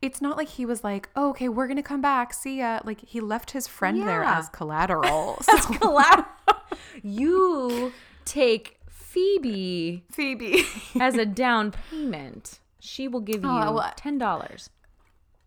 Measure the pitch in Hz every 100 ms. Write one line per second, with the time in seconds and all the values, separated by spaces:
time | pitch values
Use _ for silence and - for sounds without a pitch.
0 | 269 262 285 302 302 - 247 233 208 196
1 | - - 285 269 254 226 262 277 285 285
2 | 277 269 240 - 277 269 240 226 - 214
3 | - 233 214 214 - 277 240 - 190 214
4 | 262 170 160 180 156 - 156 151 180 170
5 | 151 151 - - - 415 - 226 415 285
6 | 294 370 - - - 392 - - - 285
7 | 208 202 285 370 370 320 254 240 247 247
8 | - - - 277 254 226 - _ - -
9 | - - 381 392 262 202 185 180 165 175
10 | - - 285 254 226 359 - - - 247
11 | 254 233 220 196 254 233 214 - - 320
12 | 294 165 135 - - - _ _ - -
13 | 269 247 208 214 185 247 214 220 - -
14 | 285 285 226 170 - - - _ _ _
15 | _ _ _ _